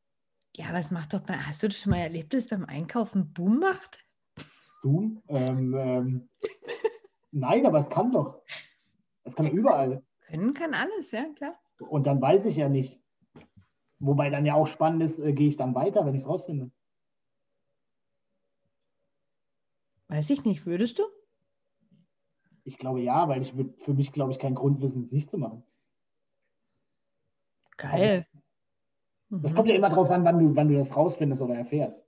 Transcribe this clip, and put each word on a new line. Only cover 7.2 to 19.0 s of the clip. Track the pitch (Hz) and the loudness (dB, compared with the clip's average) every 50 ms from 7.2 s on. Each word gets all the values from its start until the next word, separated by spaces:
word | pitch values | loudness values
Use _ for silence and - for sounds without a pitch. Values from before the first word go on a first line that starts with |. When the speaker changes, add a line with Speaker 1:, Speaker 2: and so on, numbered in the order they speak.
| _ _ | _ _
Speaker 2:
nein, | - 143 127 131 185 254 262 | -6 -4 0 2 2 4 4
aber | 156 135 147 | 4 4 4
es | 143 - | 2 2
kann | - 160 208 247 | 0 0 0 2
doch. | 254 208 - - - - _ - - - - _ _ _ _ _ _ _ _ _ _ _ _ | 0 0 -2 -2 -8 -16 _ -18 -18 -18 -18 _ _ _ _ _ _ _ _ _ _ _ _
Es | - - | -12 -4
kann | - 156 | -2 -2
doch | 147 143 | 0 0
überall. | 190 220 - - 139 131 127 135 135 - _ _ _ | 2 4 4 4 4 2 -2 -2 -6 -10 _ _ _
Speaker 1:
Können | _ - 160 156 196 240 294 | _ -12 -8 -2 -2 -2 -2
kann | - 339 320 247 | -2 -4 -4 -2
alles, | 160 240 349 440 403 285 - | -2 -2 -2 -4 -8 -8 -8
ja, | - 214 277 320 294 | -6 -6 -6 -8 -10
klar. | - 285 302 349 - _ _ _ _ | -10 -12 -12 -12 -14 _ _ _ _
Speaker 2:
Und | - - 156 147 131 | -10 -4 -2 0 2
dann | 143 139 131 | 2 2 2
weiß | 127 139 175 196 196 | 4 4 4 4 4
ich | 220 151 | 2 0
ja | 156 147 139 | 0 0 2
nicht. | 139 135 131 - - _ _ _ _ _ _ _ _ - - _ _ - _ _ _ _ _ _ _ _ | 2 0 0 -4 -8 _ _ _ _ _ _ _ _ -20 -20 _ _ -20 _ _ _ _ _ _ _ _
Wobei | 143 139 143 139 147 143 | 0 2 2 2 2 0
dann | 143 143 147 | 0 0 0
ja | 151 143 | 2 4
auch | 151 156 | 4 2
spannend | - - - 160 160 165 160 165 | 2 0 0 0 2 2 2 0
ist, | 151 - - | -2 -2 -2
äh, | 147 151 139 | -2 0 2
gehe | 135 147 | 4 4
ich | 147 143 | 2 2
dann | - 127 127 123 | 0 -2 -2 0
weiter, | 127 147 - - 208 165 | 0 0 2 2 2 0
wenn | 139 135 | 2 -2
ich's | 135 135 | -4 -2
rausfinde? | 139 170 185 - - 156 139 127 127 - _ _ _ _ _ _ _ _ _ _ _ _ _ _ _ _ _ _ _ _ _ _ _ _ _ _ _ _ _ _ _ _ _ _ _ _ _ _ _ _ _ _ _ _ _ | -4 -4 -4 -4 -6 -8 -8 -8 -10 -14 _ _ _ _ _ _ _ _ _ _ _ _ _ _ _ _ _ _ _ _ _ _ _ _ _ _ _ _ _ _ _ _ _ _ _ _ _ _ _ _ _ _ _ _ _